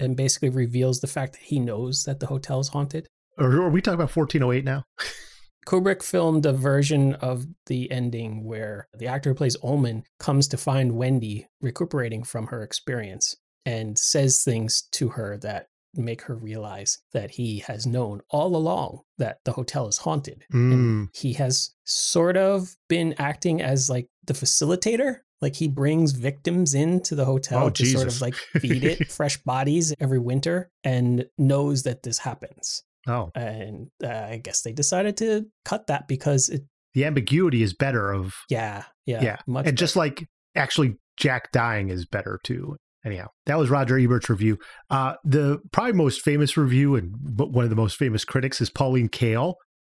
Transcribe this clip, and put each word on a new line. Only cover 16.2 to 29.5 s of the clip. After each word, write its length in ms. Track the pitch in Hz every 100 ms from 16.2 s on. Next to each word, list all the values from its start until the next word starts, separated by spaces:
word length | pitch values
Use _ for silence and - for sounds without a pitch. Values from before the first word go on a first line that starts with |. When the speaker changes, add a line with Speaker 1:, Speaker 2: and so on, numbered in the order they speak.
Speaker 1:
her 120 | -
realize 640 | 113 110 110 104 98 101 - _
that 180 | - 101
he 300 | - 117 101
has 260 | - 113 120
known 360 | 123 113 101 -
all 260 | 147 180 165
along 460 | 160 180 - - _ -
that 200 | 113 -
the 80 | -
hotel 340 | 120 123 143 110
is 120 | -
haunted. 440 | 170 156 139 - -
And 220 | 127 123
Speaker 2:
Mm. 360 | 127 120 107 101
Speaker 1:
he 200 | - 135
has 400 | 120 131 131 - _
sort 520 | - - - 170 170 185
of 380 | 190 196 185 - -
been 260 | 170 165 151
acting 420 | 143 151 180 160
as, 260 | - 135 127
like, 180 | 127 123 _
the 80 | -
facilitator. 880 | 135 131 - 151 180 214 233 277 254 _ -
Like, 140 | 139
he 140 | 139 160
brings 440 | 135 143 160 156
victims 640 | 131 127 139 - 175 165
into 400 | 139 156 180 -
the 120 | 147 131
hotel 380 | 135 - 127
Speaker 2:
Oh, 60 | 120
Speaker 1:
to 140 | 98 123
sort 180 | 135
of, 100 | 127
Speaker 2:
Jesus. 60 | 120
Speaker 1:
like, 120 | 123
feed 500 | - - 165 131 127
it 240 | 156 170 -
Speaker 2:
<laughs> 40 |
Speaker 1:
fresh 240 | - 143 -
bodies 500 | -